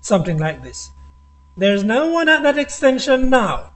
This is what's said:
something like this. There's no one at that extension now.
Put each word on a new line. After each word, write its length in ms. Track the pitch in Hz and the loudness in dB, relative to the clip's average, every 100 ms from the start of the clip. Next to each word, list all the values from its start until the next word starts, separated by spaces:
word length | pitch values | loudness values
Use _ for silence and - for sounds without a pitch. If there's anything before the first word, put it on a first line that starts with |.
something 380 | - 202 175 160 | 0 0 0 -2
like 240 | 156 156 | -4 -6
this. 300 | 123 - - - - - _ _ _ - | -14 -18 -20 -20 -20 -20 _ _ _ -4
There's 280 | 190 202 | 0 0
no 240 | 202 226 311 | 0 0 0
one 200 | 330 330 | 0 2
at 140 | 311 | 2
that 160 | 285 285 | 2 0
extension 720 | 285 - 277 262 - 262 254 | -2 0 0 0 0 2 4
now. 420 | 254 208 135 - | 2 2 -4 -8